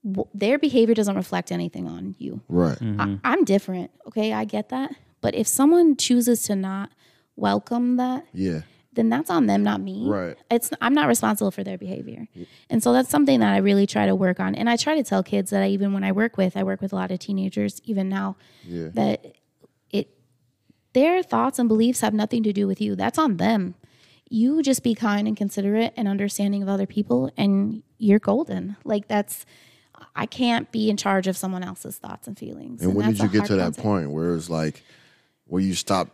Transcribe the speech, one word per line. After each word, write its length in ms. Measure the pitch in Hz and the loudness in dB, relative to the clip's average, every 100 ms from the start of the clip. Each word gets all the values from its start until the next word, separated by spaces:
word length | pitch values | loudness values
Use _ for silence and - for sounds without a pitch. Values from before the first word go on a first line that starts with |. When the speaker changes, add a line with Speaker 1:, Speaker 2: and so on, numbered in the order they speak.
Speaker 1:
w-, 240 | 214 190 - | -4 -6 -6
their 260 | 196 208 285 | -2 0 2
behavior 360 | 302 247 226 | 2 4 4
doesn't 220 | 220 208 196 | 4 2 -2
reflect 340 | 185 180 - | -4 -6 -4
anything 360 | 175 175 175 90 | -4 -4 -8 -10
on 260 | - - - | -10 -12 -10
you. 220 | - 120 - | -12 -12 -2
Speaker 2:
Right. 300 | 87 85 - | 2 2 0
Speaker 3:
Mm-hmm. 220 | 113 101 | -4 -2
Speaker 1:
I, 180 | 101 98 - | -2 -2 0
I'm 120 | 349 | 2
different, 460 | 302 196 - 185 180 _ - | 4 2 0 -8 -8 _ -8
okay? 260 | 226 214 | -4 -2
I 120 | 214 | -2
get 240 | 214 214 - | -4 -6 -6
that. 260 | 262 269 - _ _ | -6 -6 -10 _ _
But 140 | - | -2
if 140 | - 220 | -2 -2
someone 480 | - 277 349 330 262 | 4 6 6 6 4
chooses 460 | - 247 233 233 | 2 2 4 0
to 100 | - | 0
not 360 | 196 190 190 202 _ _ _ _ | -2 -2 -6 -8 _ _ _ _
welcome 640 | - 202 202 - 240 247 247 | -4 0 0 -2 -2 0 0
that, 300 | 254 254 339 | 0 -4 -8
Speaker 2:
Yeah. 280 | - - 160 - _ _ | -4 -2 -2 -8 _ _
Speaker 1:
then 160 | - 226 | 0 0
that's 200 | 247 320 | 0 0
on 180 | 339 220 | 2 4
them, 160 | 202 | 4
not 160 | 208 208 | 2 0
me. 280 | 196 190 226 | -6 -4 -2
Speaker 2:
Right. 280 | - 87 - _ | -2 -4 -10 _
Speaker 1:
It's, 200 | 233 - - | -2 0 -2
I'm 140 | 240 | 2
not 140 | 294 262 | 2 4
responsible 420 | 233 220 208 202 | 2 2 0 -2
for 140 | 190 | -2
their 140 | 196 185 | -8 -8
behavior. 500 | 190 190 - - - | -10 -10 -12 -14 -16
Speaker 2:
Yeah. 120 | - - - _ | -16 -18 -20 _
Speaker 1:
And 120 | 233 | 0
so 100 | 240 | 4
that's 180 | 247 254 | 2 4
something 300 | 294 285 262 | 4 4 6
that 120 | 208 | 6
I 60 | 196 | 4
really 280 | 196 202 202 | 4 4 4
try 200 | 214 196 | 2 2
to 80 | |
work 240 | 190 185 180 | 2 2 0
on. 140 | 190 | -2
And 160 | 202 233 | -2 0
I 60 | 233 | 0
try 180 | 294 | 0
to 80 | 311 | 0
tell 200 | 233 190 | 0 -2
kids 260 | 185 202 185 | 0 -4 -2
that 120 | 196 | 0
I, 60 | 196 | 0
even 240 | 196 196 | 0 -2
when 120 | 196 | -2
I 80 | 196 | -2
work 240 | 190 226 - | 0 0 0
with, 200 | 185 196 | -2 0
I 60 | |
work 180 | 190 190 | -4 -4
with 120 | 196 | -4
a 40 | 190 | -4
lot 140 | 185 | -4
of 80 | 180 | -6
teenagers, 600 | - 196 190 208 208 - | -6 -4 -4 -4 -4 -6
even 240 | - 196 190 | -6 -4 -2
now, 280 | 196 196 190 _ _ | -4 -6 -8 _ _
Speaker 2:
Yeah. 240 | 175 175 80 | -10 -8 -6
Speaker 1:
that 320 | 110 214 - - _ _ _ _ _ _ | -2 -2 -2 -10 _ _ _ _ _ _
it, 180 | 202 - _ _ _ _ _ _ _ _ | -6 -6 _ _ _ _ _ _ _ _
their 300 | 254 302 370 | 2 4 2
thoughts 360 | 349 226 247 - | 0 0 0 0
and 100 | 240 | 2
beliefs 320 | 220 233 247 | 4 2 2
have 140 | 220 | 0
nothing 280 | 208 214 233 | 0 -2 0
to 80 | 214 | 0
do 140 | 202 202 | 0 -2
with 140 | 190 | -2
you. 140 | 214 190 | -4 -2
That's 220 | 202 277 | -2 0
on 180 | 311 175 | 0 2
them. 380 | 190 220 180 175 _ _ _ _ _ | 2 2 -2 -8 _ _ _ _ _
You 320 | 220 240 311 | 0 2 2
just 200 | 277 254 | 2 2
be 120 | 240 | 0
kind 340 | 214 226 202 208 | 0 0 0 0
and 80 | 214 | -2
considerate 560 | 202 - 202 214 226 - | -4 -2 0 0 0 -2
and 120 | 202 | -2
understanding 540 | 196 202 - 202 202 | 0 -2 -2 -2 -2
of 60 | 190 | -2
other 180 | 196 196 | -2 -2
people, 440 | - 208 240 262 - | -2 0 0 0 0
and 460 | 202 196 208 220 _ _ | 2 2 0 -6 _ _
you're 200 | 214 208 | 4 4
golden. 580 | 208 220 320 185 180 208 | 4 0 -2 -6 -8 -12
Like, 220 | - 208 - | -4 -4 0
that's, 360 | 208 208 - - - _ _ _ _ - - | -2 -2 -10 -16 -20 _ _ _ _ -14 -8
I 100 | 220 | -8
can't 440 | - 240 233 - | 0 0 0 -2
be 180 | 220 214 | -2 0
in 60 | 208 | 0
charge 300 | 196 196 185 | 0 0 0
of 80 | 180 | -4
someone 260 | 190 185 | -6 -6
else's 340 | 180 185 - - | -8 -12 -14 -14
thoughts 280 | - - - | -14 -16 -16
and 100 | 202 | -14
feelings. 440 | - 82 - - | -14 -14 -14 -4
Speaker 2:
And 80 | 90 | 0
Speaker 1:
And 80 | 101 | 2
Speaker 2:
when 100 | 107 | 2
Speaker 1:
that's 120 | 104 | 2
Speaker 2:
did 60 | |
you 40 | 104 | 2
Speaker 1:
a 40 | |
Speaker 2:
get 60 | 104 | 2
Speaker 1:
hard 80 | 104 | 2
Speaker 2:
to 80 | 98 | 0
that 60 | |
Speaker 1:
concept. 180 | - - | 0 -2
Speaker 2:
point 260 | 107 101 73 | 0 0 -2
where 240 | 76 85 | -2 -2
it's 160 | 85 82 | -2 -2
like, 320 | 80 78 - _ - _ _ _ _ _ | -2 -2 -4 _ -20 _ _ _ _ _
where 160 | 90 | 0
you 120 | 95 | 0
stop 340 | 87 - 98 80 | -2 -2 -2 -2